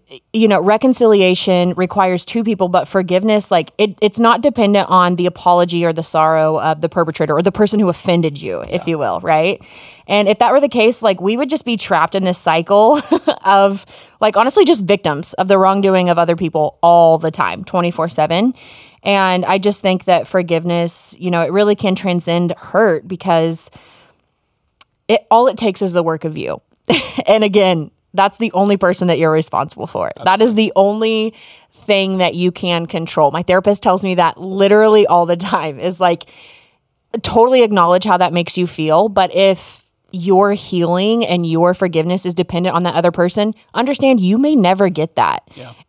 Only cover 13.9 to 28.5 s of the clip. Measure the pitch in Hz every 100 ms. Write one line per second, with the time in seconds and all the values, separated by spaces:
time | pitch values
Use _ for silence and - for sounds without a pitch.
13.9 | - - _ 220 202 240 415 320 320 180
14.9 | 202 165 143 - - 185 196 190 196 196
15.9 | 190 180 170 170 170 175 160 151 - 170
16.9 | 170 165 160 160 - 101 85 185 185 175
17.9 | 170 165 - 151 170 240 - - - -
18.9 | _ - 196 190 185 180 196 196 202 196
19.9 | 185 - 175 - 185 175 165 175 170 170
20.9 | - - - 180 175 165 185 208 208 208
21.9 | 185 196 175 170 170 175 180 - 185 220
22.9 | 160 - 185 190 170 165 160 - - _
23.9 | _ _ _ _ _ _ _ _ - -
24.9 | _ - 220 - 226 254 214 226 185 196
25.9 | 175 165 160 160 156 - - _ _ -
26.9 | 302 523 - - 214 214 202 190 170 147
27.9 | _ _ 180 196 - 226